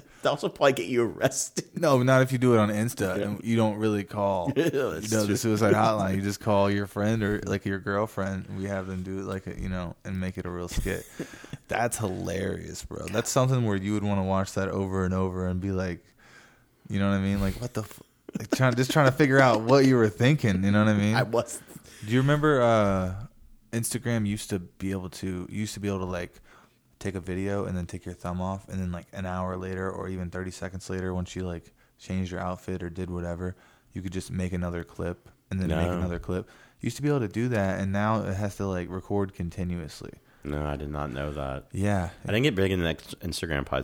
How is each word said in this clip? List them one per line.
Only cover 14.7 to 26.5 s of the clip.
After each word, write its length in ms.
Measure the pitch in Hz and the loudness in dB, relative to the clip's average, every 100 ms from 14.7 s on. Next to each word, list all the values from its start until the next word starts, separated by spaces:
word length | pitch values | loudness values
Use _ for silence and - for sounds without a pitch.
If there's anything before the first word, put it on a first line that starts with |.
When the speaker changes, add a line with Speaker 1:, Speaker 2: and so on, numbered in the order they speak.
| 92 95 95 | 0 -2 0
Speaker 2:
and 100 | 92 | 0
over 340 | 92 95 92 90 | 2 0 0 -2
and 120 | 90 | -2
be 120 | 98 | -2
like, 300 | 95 92 85 - _ - - - _ _ _ - | -2 -2 -6 -12 _ -20 -20 -20 _ _ _ -6
you 80 | 98 | -2
know 100 | 98 | 0
what 60 | 98 | 2
I 20 | |
mean? 220 | 98 101 | 2 0
Like, 140 | 98 95 | 0 -2
"What 140 | 123 | -6
the 80 | 110 | -6
f-," 200 | 104 - - _ - - | -8 -10 -20 _ -12 -10
like, 100 | 110 | -4
trying, 220 | - 127 120 | 2 2 2
just 140 | 131 | 2
trying 160 | 160 135 | 4 6
to 40 | |
figure 300 | 131 139 135 | 6 6 8
out 180 | 131 110 | 8 6
what 220 | 113 139 135 | 6 6 8
you 120 | 127 | 8
were 100 | 107 | 6
thinking, 560 | - 123 151 117 92 | 4 4 4 4 2
you 80 | 98 | 4
know 140 | 104 110 | 4 4
what 20 | |
I 100 | 104 | 4
mean? 160 | 104 | 4
Speaker 1:
I 100 | 110 | 2
was. 380 | 104 117 - - - - - - 107 | 2 0 0 -6 -16 -20 -20 -14 0
Speaker 2:
Do 80 | |
you 80 | 123 | 2
remember, 400 | 135 147 151 139 | 4 4 4 6
uh, 520 | 120 110 101 95 92 98 113 _ - - _ | 6 6 6 4 0 -4 -10 _ -20 -20 _
Instagram 520 | 117 117 117 120 117 104 | -4 -2 -4 -2 0 0
used 240 | 104 - | -2 -2
to 80 | 101 | -4
be 320 | 87 - 95 | -6 -6 -4
able 180 | 95 90 | -4 -6
to, 360 | - 95 90 - | -6 -6 -4 -6
you 80 | 98 | -6
used 140 | 107 | -6
to 80 | 104 | -4
be 80 | 101 | -2
able 100 | 98 | -2
to, 60 | 92 | -2
like, 340 | 90 85 - - | -4 -6 -12 -20